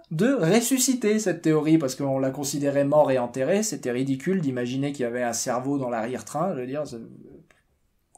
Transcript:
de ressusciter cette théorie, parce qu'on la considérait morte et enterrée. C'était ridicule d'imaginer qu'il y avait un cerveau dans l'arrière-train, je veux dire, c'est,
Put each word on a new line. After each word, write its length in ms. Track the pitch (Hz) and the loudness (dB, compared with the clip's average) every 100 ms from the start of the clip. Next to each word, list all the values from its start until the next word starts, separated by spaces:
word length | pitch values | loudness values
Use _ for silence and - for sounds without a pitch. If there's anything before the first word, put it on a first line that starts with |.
| _ | _
de 220 | 160 233 | 0 2
ressusciter 840 | 277 160 220 240 262 - 247 208 214 | 4 4 4 4 2 2 2 2 2
cette 220 | 202 160 | 0 0
théorie, 360 | 160 156 147 160 | 2 2 4 4
parce 180 | 135 - | 4 -2
qu'on 240 | 139 135 | -2 0
la 100 | 135 | 0
considérait 560 | 131 139 151 143 143 139 | -2 -4 -2 0 0 4
morte 260 | 151 135 | 4 4
et 80 | 127 | 2
enterrée. 440 | 120 135 135 196 | 0 -2 0 0
C'était 280 | 214 135 127 | 0 -4 -4
ridicule 500 | 123 135 135 175 190 | -2 -2 -2 0 0
d'imaginer 500 | 147 127 123 135 143 | 0 -2 -4 -2 -4
qu'il 120 | 139 | -2
y 40 | 120 | -4
avait 160 | 123 | -2
un 100 | 120 | -4
cerveau 440 | 110 139 120 135 143 | -2 -2 -2 -2 -2
dans 120 | 123 | -2
l'arrière-train, 640 | 117 120 123 - 147 185 147 | -4 -4 -6 -6 -4 -2 -2
je 60 | |
veux 60 | 123 | -6
dire, 160 | 143 143 | -6 -8
c'est, 120 | 117 - - - 160 _ _ _ _ _ _ _ | -10 -14 -18 -20 -20 _ _ _ _ _ _ _